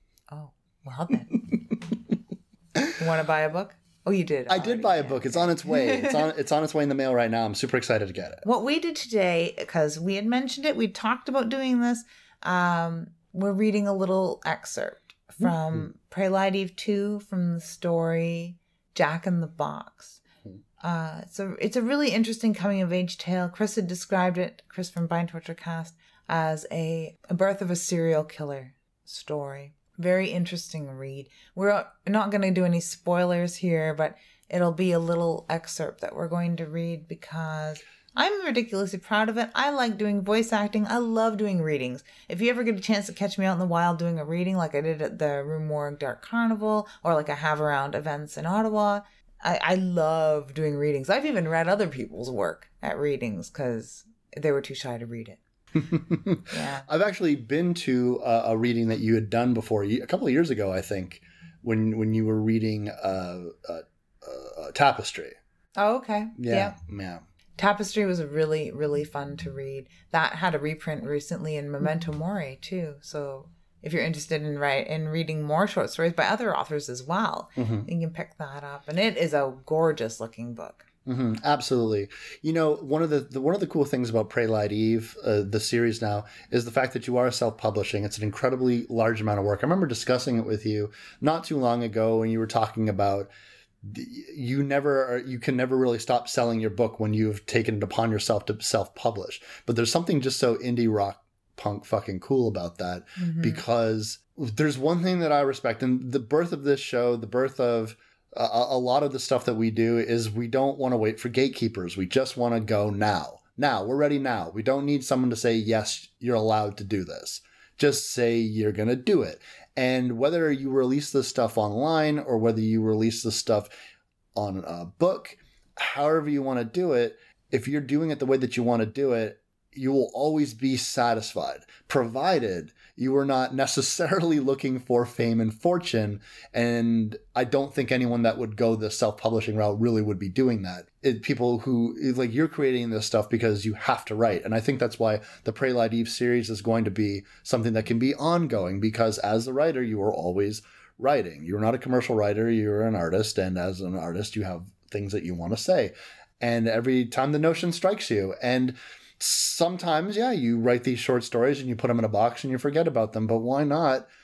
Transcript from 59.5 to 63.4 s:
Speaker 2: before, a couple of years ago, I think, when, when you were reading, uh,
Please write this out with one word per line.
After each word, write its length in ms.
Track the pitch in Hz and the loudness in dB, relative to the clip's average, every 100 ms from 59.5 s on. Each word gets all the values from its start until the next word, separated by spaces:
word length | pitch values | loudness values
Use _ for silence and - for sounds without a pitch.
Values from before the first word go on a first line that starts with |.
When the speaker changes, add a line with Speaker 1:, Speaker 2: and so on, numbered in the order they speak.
Speaker 2:
before, 300 | 113 110 107 | 2 2 0
a 160 | 101 117 - | 2 -2 -2
couple 180 | - 196 | -2 2
of 40 | |
years 160 | 131 170 | 2 2
ago, 220 | 110 98 | 2 0
I 100 | 92 | 0
think, 400 | 98 98 90 - - - - - | -2 -4 -6 -12 -20 -20 -20 -8
when, 340 | 120 110 110 110 | -2 2 2 2
when 160 | 110 | 0
you 120 | 110 110 | 2 2
were 140 | 110 | 2
reading, 460 | 110 113 110 107 104 | 2 2 0 -2 -6
uh, 540 | - 98 95 90 90 | -6 -4 -4 -4 -8